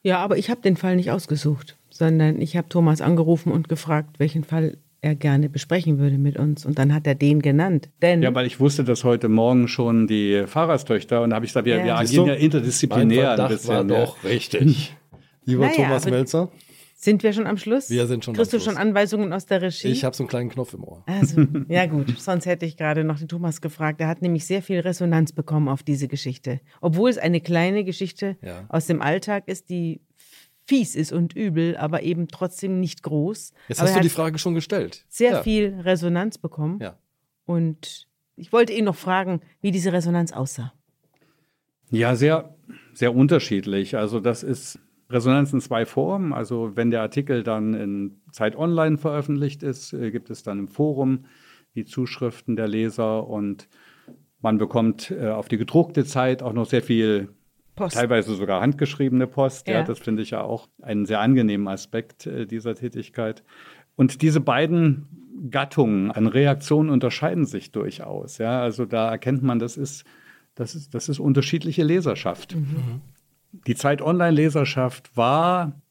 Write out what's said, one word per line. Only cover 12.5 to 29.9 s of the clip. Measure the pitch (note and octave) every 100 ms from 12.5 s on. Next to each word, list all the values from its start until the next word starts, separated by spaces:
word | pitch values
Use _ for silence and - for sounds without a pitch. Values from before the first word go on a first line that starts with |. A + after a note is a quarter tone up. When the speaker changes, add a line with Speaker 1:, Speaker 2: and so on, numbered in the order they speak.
| D3 A#2+ - D3 A2 A2+ A#2
Speaker 3:
Mein | C3+
Speaker 2:
ein | A2
Speaker 3:
Verdacht | -
Speaker 2:
bisschen, | G#2+ A#2
Speaker 3:
war | A#2 G#2 A#2
Speaker 2:
ja. | A#2
Speaker 3:
doch | -
richtig. | F#2+ A#2 - F#2 D3 C#3 - - _ -
<laughs> | _ _ -
Lieber | B2+ C3+
Speaker 1:
Naja, | D#4+
Speaker 3:
Thomas | C#3+ C3 B2+
Speaker 1:
aber | B2+
Speaker 3:
Melzer. | C3 D#3+ F3+ - _ - - _
Speaker 1:
sind | - G#3
wir | A3
schon | G#3 G#3+
am | G3+
Schluss? | G#3+ C4 C4+
Speaker 3:
Wir | A#2+ A#2+
sind | A#2+
schon | B2
Speaker 1:
Kriegst | A#2 A3+
Speaker 3:
am | A#3
Speaker 1:
du |
schon | F#3+ E3
Speaker 3:
Schluss. |
Speaker 1:
Anweisungen | G#3 G3+ G3+ G#3 G3+
aus | F#3 -
der | F#3+
Regie? | F3+ - B2+
Speaker 3:
Ich | B2+ B2+
hab | -
so |
einen | B2
kleinen | B2 B2
Knopf | B2+ B2
im | F#2+ -
Ohr. | F2 -
Speaker 1:
Also, | F#3+ - D#3+ C#3+ D3+
Speaker 3:
<laughs> | C3+
Speaker 1:
ja | F3 F3+
gut, | D3+ C#3 A#2+
sonst | - F3 F3+
hätte | E3+ E3+
ich | D#3
gerade | D#3 D3+
noch | D#3 D3
den | D#3
Thomas | E3+ F3 D#3
gefragt. | D#3+ D#3 D#3 D#3
Der | D#3+
hat | E3
nämlich | F3+ E3 -
sehr | F#3+
viel | F#3 F3+
Resonanz | F3 F3 F3 E3 D#3
bekommen | - D3 D3+ C#3+
auf | C#3
diese | - C#3 C#3
Geschichte. | C#3 C3+ B2+ C3+ B2 _ _
Obwohl | E3+ E3 A#3+
es | A3+
eine | E3 E3+
kleine | E3 E3+ F3 G3+
Geschichte | F#3+ F3 F#3 - G3 F#3
Speaker 3:
Ja. | F#2 F2 G2+
Speaker 1:
aus | D#3+ D#3
dem | D#3+
Alltag | C#3+ F3+ G3 G3+ -
ist, | F#3+ _
die | F3+ E3